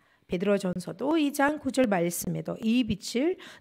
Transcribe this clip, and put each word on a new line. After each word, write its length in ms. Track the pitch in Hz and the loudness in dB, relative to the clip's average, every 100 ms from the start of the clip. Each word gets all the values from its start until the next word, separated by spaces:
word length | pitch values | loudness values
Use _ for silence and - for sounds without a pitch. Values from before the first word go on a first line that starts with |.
| _ _ - | _ _ -6
베드로전서도 920 | 180 202 202 190 180 165 170 262 330 | -2 2 2 0 -4 -6 -4 0 2
이 120 | 285 | 2
장 280 | 285 277 302 | 2 0 2
구 100 | 269 | -2
절 160 | 254 254 | 2 2
말씀에도 680 | 185 170 - - 160 165 170 | 4 0 -2 -4 -4 -4 -4
이 200 | 220 240 | 0 2
빛을 520 | 220 196 - 233 311 381 - - | 2 -2 -4 0 0 -2 -10 -10